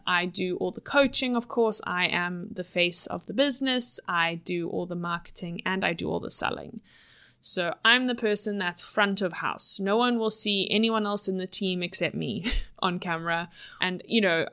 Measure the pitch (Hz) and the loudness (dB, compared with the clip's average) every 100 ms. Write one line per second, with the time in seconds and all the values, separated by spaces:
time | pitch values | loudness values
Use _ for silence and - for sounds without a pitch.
0 | - 175 180 - 185 175 185 - - 285 | -2 0 0 -2 -2 -2 -4 -6 0 4
1 | 269 - 254 240 240 240 220 - - 180 | 4 2 0 -2 -2 0 2 2 0 -2
2 | 180 175 175 175 175 - 175 180 175 - | 0 0 -2 -6 -8 -10 -4 0 2 2
3 | - 180 - 202 285 262 269 254 247 - | 0 -2 -4 2 2 2 2 2 4 2
4 | - 175 165 170 - 175 165 185 175 180 | 2 0 0 -2 -4 -4 -2 -4 -4 -6
5 | 175 170 - - 170 170 180 190 175 170 | -4 -6 -6 -8 -8 -6 -4 0 0 -2
6 | - 170 - - - - - - - - | -4 -4 2 2 2 0 -2 -14 -18 -20
7 | - - - _ - 185 170 - 220 247 | -20 -20 -20 _ -4 -2 -2 2 4 4
8 | 254 240 214 208 214 202 180 170 - 220 | 2 0 0 0 0 -2 -4 -6 -4 0
9 | 202 196 180 165 160 - - - 196 220 | 2 2 -2 -4 -6 -2 -2 0 2 2
10 | 247 233 220 - 214 196 - 214 226 220 | 2 2 2 2 2 2 2 2 2 0
11 | 208 208 196 185 185 - 190 180 175 - | 0 0 0 0 -2 -2 -2 -2 -2 0
12 | 170 156 151 - 214 - - - 180 175 | 0 -2 -6 -4 -2 -2 -2 -4 -2 -2
13 | 180 165 170 165 170 - - - 185 180 | -4 -4 -2 -4 -4 -14 -14 -4 -4 -4
14 | - 233 190 165 - | 2 4 4 2 0